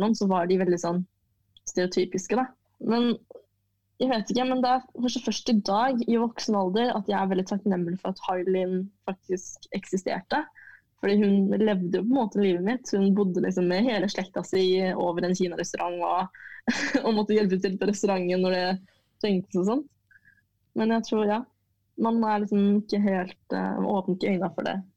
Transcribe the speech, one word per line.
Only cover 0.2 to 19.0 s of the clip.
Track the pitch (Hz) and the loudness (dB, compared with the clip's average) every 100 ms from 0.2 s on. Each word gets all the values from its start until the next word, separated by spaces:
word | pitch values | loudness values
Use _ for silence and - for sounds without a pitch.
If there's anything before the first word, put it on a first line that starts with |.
| 202 | 2
var | 185 175 | 2 2
de | 185 | 2
veldig | 180 175 | 2 0
sånn | 170 180 180 _ _ _ _ _ - | 0 -2 -4 _ _ _ _ _ -6
stereotypiske, | - 180 180 180 185 - 220 | -2 0 0 -2 -4 -2 -2
da. | 254 - _ _ | -2 -8 _ _
Men | 214 233 240 - - - - _ _ _ _ - | -2 0 0 -2 -8 -20 -20 _ _ _ _ -4
jeg | 262 | -2
vet | 226 196 | 0 0
ikke, | 247 254 | 0 0
men | 254 | 2
det | 247 | 2
er | 254 - - | 2 -2 -4
kanskje | 240 233 | -4 -2
først | - - - | -4 -4 0
i | 214 | 0
dag, | 196 202 262 240 233 | 2 2 2 0 0
i | 233 | 0
voksen | 233 - - 202 | 0 -4 -2 0
alder, | 185 208 240 226 | 0 0 0 0
at | 196 | -2
jeg | 196 | -2
er | 190 | 0
veldig | 190 190 | 0 -2
takknemlig | 202 202 180 170 185 | -2 0 0 -2 -4
for | 190 | -6
at | 190 - | -6 -4
Hailin | 185 180 185 185 185 196 - - | -2 0 0 0 -2 -4 -10 -10
faktisk | 196 - 185 - - - 196 | -10 -6 -8 -8 -18 -10 -10
eksisterte. | - 190 - 185 - 277 311 - - - _ _ | -6 -6 -4 -6 -4 -4 -4 -14 -20 -20 _ _
Fordi | 196 208 | 0 2
hun | 208 196 196 | 4 4 2
levde | 202 214 196 175 185 | 2 2 2 0 -2
jo | |
på | 214 | 2
en | 269 | 2
måte | 214 202 | 2 2
livet | 202 175 196 | 2 2 0
mitt. | 247 - | -4 -2
Hun | 196 196 196 | 2 4 4
bodde | 190 175 185 | 2 0 0
liksom | 185 180 | 0 0
med | 185 254 | 2 0
hele | 208 196 | 0 -2
slekta | - 196 - | -4 -6 -8
si | 180 190 185 185 185 | -2 0 2 2 0
over | 175 175 170 | 0 -2 0
en | 180 185 | 0 0
kinarestaurant | 180 165 170 - 175 175 | 0 -2 -6 -6 -6 -2
og, | 170 180 185 - - - - | -2 0 -2 -8 -20 -6 -4
<laughs> | - 285 262 - | -2 -2 0 0
og | |
måtte | 214 214 214 | 0 2 2
hjelpe | 202 185 | 4 2
til | 196 190 | 0 0
på | 196 | -2
restauranten | 202 202 190 180 185 | 0 0 0 0 0
når | 185 185 | 2 2
det | 180 190 - _ | 0 -2 -6 _